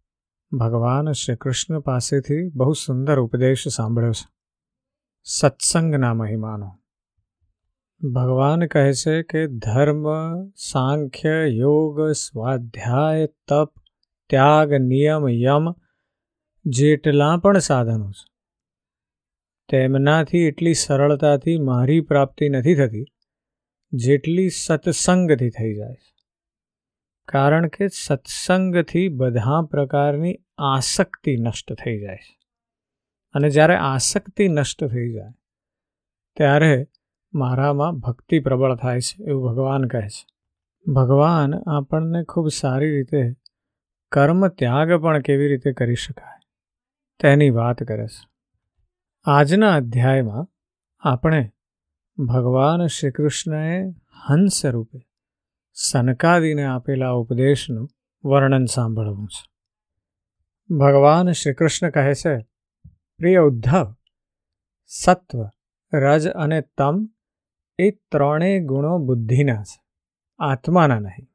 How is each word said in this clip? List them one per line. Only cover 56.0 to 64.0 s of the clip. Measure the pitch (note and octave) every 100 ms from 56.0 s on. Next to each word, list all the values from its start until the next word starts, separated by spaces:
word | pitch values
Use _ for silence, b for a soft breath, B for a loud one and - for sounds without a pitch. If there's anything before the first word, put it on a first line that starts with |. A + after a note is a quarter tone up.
| B2 B2 E3 F3 D#3+ D3
આપેલા | C#3 B2+ C3+ C3+ B2+
ઉપદેશનું | B2 A#2 B2 C3 C#3 - A2+ B2+ _ _ _ C#3+
વર્ણન | C#3 C3+ C3+ B2
સાંભળવું | - A2+ A2 G#2 G2+ G#2
છે. | - - _ _ _ _ _ _ _ _ _ _ _ -
ભગવાન | D#3+ C#3 C#3 C#3+ D#3+ F3+
શ્રી | D#3+ D3
કૃષ્ણ | B2+ D#3+ - F3
કહે | C#3+ C3+
છે, | C#3 E3 C3 - _ _ _ - _ _ -
"પ્રિય | E3+ F#3
ઉદ્ધવ, | D3+ A#2+ B2 F3+ G#2 -